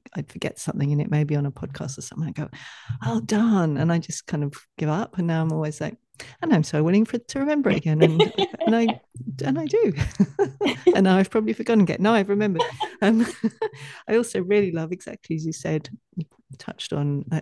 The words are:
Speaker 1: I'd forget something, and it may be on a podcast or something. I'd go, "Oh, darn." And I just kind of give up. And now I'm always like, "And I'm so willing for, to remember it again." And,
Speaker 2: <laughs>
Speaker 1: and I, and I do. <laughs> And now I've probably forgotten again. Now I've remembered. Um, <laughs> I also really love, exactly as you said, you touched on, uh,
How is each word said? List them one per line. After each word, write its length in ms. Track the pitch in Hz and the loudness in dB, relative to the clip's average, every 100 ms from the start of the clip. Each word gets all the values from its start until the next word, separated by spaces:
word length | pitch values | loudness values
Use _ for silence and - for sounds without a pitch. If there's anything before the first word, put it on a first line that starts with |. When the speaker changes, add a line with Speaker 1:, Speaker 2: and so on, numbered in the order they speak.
| - - | -10 -10
Speaker 1:
I'd 140 | 147 | -10
forget 280 | - - - | -8 -8 -6
something, 320 | - - 143 | -8 -4 0
and 100 | 147 | 0
it 80 | - | 0
may 140 | 151 | 0
be 120 | 147 147 | 0 -2
on 100 | 143 | -4
a 60 | |
podcast 460 | - - 139 - 135 | -6 -12 -10 -10 -10
or 40 | |
something. 260 | - - 160 | -12 -8 -8
I'd 80 | - | -8
go, 140 | 156 - - - - - 220 | -10 -12 -20 -16 -12 -6 -4
"Oh, 160 | 226 | -4
darn." 560 | 226 214 226 196 165 139 | 0 2 4 4 2 2
And 140 | 160 | 2
I 80 | 170 | 0
just 280 | 160 - - | -2 -10 -6
kind 160 | 151 | -4
of 100 | 143 147 - - | -4 -6 -16 -6
give 120 | 156 | -2
up. 280 | 156 226 - | -2 -4 -4
And 100 | 170 | -2
now 140 | 160 | 0
I'm 100 | 160 | 0
always 260 | 160 156 147 | -2 -4 -4
like, 180 | 151 - _ - - - | -8 -8 _ -20 -20 -8
"And 120 | 330 | 2
I'm 100 | 196 | 2
so 200 | 151 151 | 2 2
willing 220 | 160 196 226 | 4 4 2
for, 120 | 233 | -2
to 200 | - 269 | -6 -4
remember 300 | 277 302 254 | 0 2 2
it 80 | 196 | 0
again." 240 | 160 156 | 2 4
And, 300 | 165 160 427 - 392 | 4 6 2 2 -2
Speaker 2:
<laughs> 180 | - - | 0 0
Speaker 1:
and 100 | 233 | 2
I, 240 | 233 240 - - - - | 2 -2 -10 -14 -12 -6
and 140 | - 269 | -2 -2
I 80 | 311 | 0
do. 280 | 440 427 143 | 2 2 0
<laughs> 60 | - - 196 - 202 - 403 - - 349 | -2 0 0 2 -2 0 -2 2 4 6
And 80 | |
now 140 | 190 185 | 6 6
I've 120 | 196 | 4
probably 240 | 220 220 | 2 0
forgotten 280 | 220 233 226 | -2 2 4
again. 160 | 180 156 | 4 4
Now 140 | 196 | 2
I've 160 | 226 196 | 2 2
remembered. 340 | 202 214 170 480 - 427 - | 0 0 0 -2 -4 -10 0
Um, 240 | 202 226 233 - 220 - 427 | 2 4 2 -2 -6 -2 -6
<laughs> 400 | - - - - | -6 -16 -14 0
I 80 | 226 | 0
also 240 | 233 185 | 0 -2
really 300 | 180 208 196 | 2 2 2
love, 200 | 165 160 | 0 -4
exactly 440 | 180 - - - 160 | -8 -12 -14 -6 -4
as 100 | 160 | -4
you 80 | |
said, 340 | 160 160 156 - - _ - | -6 -4 -4 -4 -14 _ -12
you 100 | 156 _ _ 131 | -12 _ _ -16
touched 360 | - - - | -14 -14 -8
on, 320 | 151 143 143 139 | -4 -2 -4 -4
uh, 100 | 156 | -6